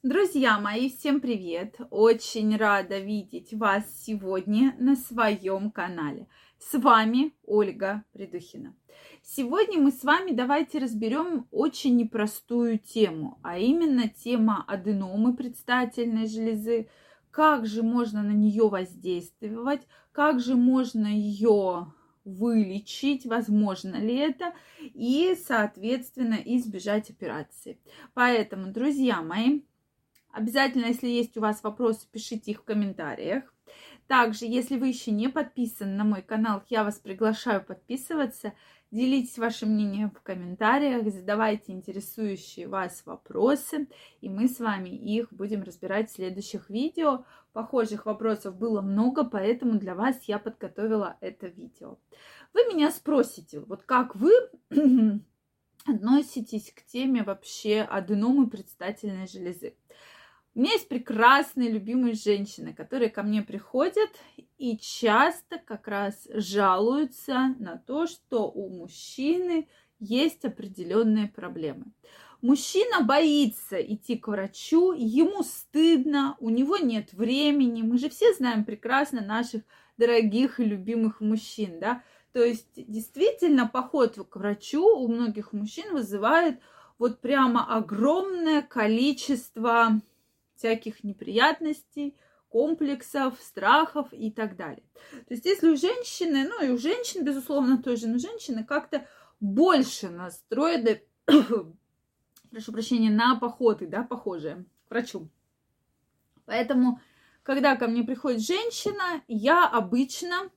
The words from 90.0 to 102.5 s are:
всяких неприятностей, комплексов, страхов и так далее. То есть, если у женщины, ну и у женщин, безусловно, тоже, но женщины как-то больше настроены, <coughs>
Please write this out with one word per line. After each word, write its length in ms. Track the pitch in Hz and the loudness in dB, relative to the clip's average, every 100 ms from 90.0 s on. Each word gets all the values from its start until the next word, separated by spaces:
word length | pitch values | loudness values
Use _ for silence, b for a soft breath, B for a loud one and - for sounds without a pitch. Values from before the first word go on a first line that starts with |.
| - _ _ _ _ _ | -2 _ _ _ _ _
всяких 420 | 226 226 220 - | -2 -2 -4 -10
неприятностей, 1120 | 202 190 - 202 285 311 311 302 _ 294 285 b b b _ | -12 -10 -2 2 4 2 -4 -6 _ -8 -8 b b b _
комплексов, 920 | 226 294 330 285 269 - 285 262 247 | 0 0 0 -2 -4 -4 -2 -2 -4
страхов 640 | - - 190 285 311 302 269 | -16 -4 4 4 4 -2 -6
и 180 | - 220 | -8 -8
так 260 | 226 214 | -6 -8
далее. 280 | 185 165 - _ - B 262 - | -6 -12 -12 _ -20 B -20 -12
То 60 | |
есть, 120 | 240 | -4
если 240 | 349 392 330 | 0 4 4
у 80 | 285 | 4
женщины, 720 | 359 494 480 - 349 277 277 | 2 -2 -6 -4 0 0 0
ну 160 | 466 | -2
и 60 | 277 | 0
у 80 | 240 | 0
женщин, 460 | 285 480 480 381 | 0 -2 -4 -4
безусловно, 580 | 285 269 262 285 254 262 | -4 -4 -2 0 4 2
тоже, 260 | 254 233 226 | 2 -2 -2
но 120 | 240 | -2
женщины 440 | 339 466 - 226 | -4 -10 -8 -8
как-то 440 | 220 285 - 285 B B B B | -4 -4 -2 -6 B B B B
больше 720 | 202 202 359 311 - - 190 | -2 4 6 6 2 -4 -10
настроены, 920 | 170 180 - _ 240 320 330 226 214 _ _ | -10 -12 -14 _ 0 0 2 0 0 _ _
<coughs> 1300 | - 294 226 220 160 - _ _ _ _ _ _ _ | 8 8 8 -2 -4 -20 _ _ _ _ _ _ _